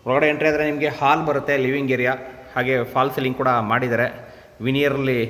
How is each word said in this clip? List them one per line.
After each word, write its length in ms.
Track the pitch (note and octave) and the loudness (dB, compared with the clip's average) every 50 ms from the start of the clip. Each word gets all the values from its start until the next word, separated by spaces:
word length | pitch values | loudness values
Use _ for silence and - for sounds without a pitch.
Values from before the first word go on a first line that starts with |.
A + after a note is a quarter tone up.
| - | -4
ಒಳಗಡೆ 200 | A#2 C3 C#3+ D3+ D3+ | 0 2 4 4 4
ಎಂಟ್ರಿ 160 | D3+ - D3+ D#3 | 2 2 2 2
ಆದರೆ 140 | D3+ D3+ D3+ D3+ | 2 2 0 0
ನಿಮಗೆ 220 | D3 C#3+ D3+ D3 - - | 0 0 -2 -2 -2 0
ಹಾಲ್ 240 | C#3+ C#3 D3+ D#3+ D#3+ D3+ | 2 2 2 2 2 0
ಬರುತ್ತೆ, 260 | C#3 C#3 C3+ D3 C#3+ C3+ B2+ | -2 -2 0 0 0 0 2
ಲಿವಿಂಗ್ 260 | B2+ C3+ C#3+ C#3 C3 B2+ | 0 0 0 0 0 0
ಏರಿಯಾ, 160 | B2 B2 B2 C3+ C3 - - - - - - - | 0 2 0 -2 -2 -6 -16 -16 -18 -18 -8 -4
ಹಾಗೆ 200 | B2+ B2+ C3 C3 B2 A#2 - | -2 0 0 0 0 -2 -2
ಫಾಲ್ 180 | - C3 C3 D3 - | 0 0 0 0 0
ಸೀಲಿಂಗ್ 200 | C#3+ C3 C3 B2+ - | -2 -2 -2 -2 0
ಕೂಡ 100 | C3 B2+ B2 A#2 A2 G#2 | 0 2 2 2 2 0
ಮಾಡಿದ್ದಾರೆ, 340 | A2+ B2+ B2+ A#2+ A#2 A2 B2 - - - - - - - - - - - G#2+ | 0 0 0 0 0 0 0 -2 -4 -10 -18 -20 -20 -20 -20 -20 -16 -6 -4
ವಿನಿಯರಲ್ಲಿ 520 | C3 C3+ C#3 C#3+ C#3+ C3 C#3 C3+ C3 B2+ A#2+ A2 A2+ | -2 0 2 2 2 0 0 0 0 0 0 -2 -4